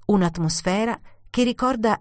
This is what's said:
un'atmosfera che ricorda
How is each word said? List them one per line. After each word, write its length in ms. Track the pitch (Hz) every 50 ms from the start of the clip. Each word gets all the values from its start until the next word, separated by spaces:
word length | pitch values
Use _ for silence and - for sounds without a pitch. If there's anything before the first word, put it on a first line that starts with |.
| -
un'atmosfera 960 | - 202 196 180 170 170 - 165 160 - - - 185 185 202 220 233 233 - - - - - - -
che 120 | - - 247
ricorda 560 | 240 240 - 254 254 269 240 220 226 - -